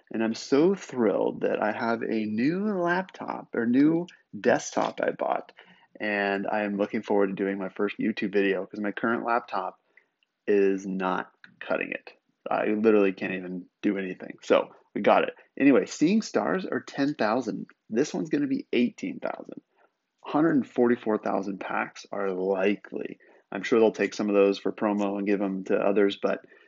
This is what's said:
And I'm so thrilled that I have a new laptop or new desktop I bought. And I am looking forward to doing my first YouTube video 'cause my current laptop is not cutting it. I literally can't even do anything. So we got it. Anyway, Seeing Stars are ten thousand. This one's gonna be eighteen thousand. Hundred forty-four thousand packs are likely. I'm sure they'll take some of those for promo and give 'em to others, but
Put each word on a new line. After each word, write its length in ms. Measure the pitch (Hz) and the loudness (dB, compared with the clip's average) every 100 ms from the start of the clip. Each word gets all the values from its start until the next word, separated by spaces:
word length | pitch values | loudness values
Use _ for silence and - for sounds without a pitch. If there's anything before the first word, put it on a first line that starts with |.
| - | -10
And 120 | 110 | -4
I'm 120 | 113 113 | -2 -4
so 400 | - 135 175 196 | 0 4 4 2
thrilled 640 | - 131 110 85 113 - | -4 0 2 2 0 -2
that 180 | 101 - | -2 0
I 120 | 107 | -2
have 320 | 110 117 113 | -2 -2 -2
a 220 | - 110 107 | -2 -4 -2
new 460 | 107 135 180 214 190 | 0 0 0 -2 -2
laptop 680 | 175 180 190 - - - - - | 0 -2 -4 -10 -8 -8 -6 -2
or 100 | 117 | 2
new 400 | 123 147 165 175 - _ 104 | 4 4 2 -4 -14 _ -4
desktop 640 | 117 143 - - 110 - | 2 2 0 -2 -2 -2
I 80 | - | -4
bought. 420 | - - - - - - _ _ - | -2 -2 -4 -6 -20 -20 _ _ -8
And 460 | 107 101 101 98 101 | -4 -2 0 -2 -2
I 200 | 107 104 | -2 -2
am 120 | 101 | -2
looking 240 | 104 117 | -2 -4
forward 280 | - 104 98 | 0 0 0
to 40 | |
doing 240 | 98 98 98 | 0 -2 -4
my 120 | 95 | -6
first 280 | - 101 - | -4 -4 -2
YouTube 340 | 107 110 104 | -4 -2 -2
video 320 | 98 98 92 | 0 0 0
'cause 160 | 95 107 | -4 -6
my 120 | 104 | -6
current 340 | - 113 120 117 | -4 -2 -2 0
laptop 540 | 120 - 98 92 - _ _ _ _ _ _ - | -2 -2 -6 -6 -10 _ _ _ _ _ _ 0
is 380 | 101 98 95 95 | 4 4 2 -4
not 420 | 95 92 92 - _ - - | -4 -2 -2 -6 _ -20 -12
cutting 320 | - - - | -4 -4 -4
it. 220 | - - - _ _ - | -8 -12 -20 _ _ -4
I 180 | 107 107 | -2 0
literally 440 | 107 113 107 98 | 2 6 6 4
can't 220 | 95 - | 0 -6
even 320 | 95 90 92 - _ | -6 -8 -10 -12 _
do 160 | 104 98 | -2 -2
anything. 400 | 92 90 - - | -4 -8 -12 -8
So 300 | - - - - _ | 2 2 2 -10 _
we 80 | - | 0
got 220 | 107 98 | 4 4
it. 100 | - - _ - | 2 -6 _ 2
Anyway, 280 | 139 117 92 | 4 6 4
Seeing 340 | - 151 220 | 0 2 2
Stars 440 | - - 107 - - | 0 -2 0 -2 -2
are 140 | - | -6
ten 360 | - - 139 147 | -6 -4 -2 0
thousand. 500 | 113 120 110 - - _ - | 0 0 -2 -6 -10 _ -6
This 240 | 107 151 | -2 -2
one's 160 | 180 165 | -2 -2
gonna 180 | 151 139 | -2 0
be 180 | 135 - | -4 -2
eighteen 480 | 120 120 - - - | 0 0 -2 -8 -6
thousand. 420 | - 50 50 - _ _ _ _ _ _ | -8 -8 -14 -18 _ _ _ _ _ _
Hundred 440 | - 147 160 147 113 | -4 2 4 2 0
forty-four 520 | - 120 120 110 107 | 2 4 4 0 -2
thousand 420 | 107 - 95 95 | 0 -4 -4 -6
packs 460 | - 107 113 - - | -6 -6 -6 -10 -12
are 180 | 104 98 | -6 -4
likely. 880 | 90 92 98 98 101 - - - - _ _ - | -2 0 2 2 0 -4 -10 -10 -12 _ _ -12
I'm 120 | 101 | -8
sure 160 | 95 117 | 2 6
they'll 120 | 110 | 6
take 220 | - 98 | 4 -2
some 160 | - 104 | 0 2
of 60 | 101 | 6
those 220 | 98 98 | 6 4
for 140 | 95 | -2
promo 460 | - 110 104 101 101 | -2 -2 0 -2 -2
and 100 | 101 | 0
give 140 | 98 | 0
'em 240 | 101 95 92 | 0 -4 -2
to 120 | 101 | 0
others, 380 | 101 101 101 - | 2 4 2 2
but 300 | 98 98 - _ | -4 -4 -8 _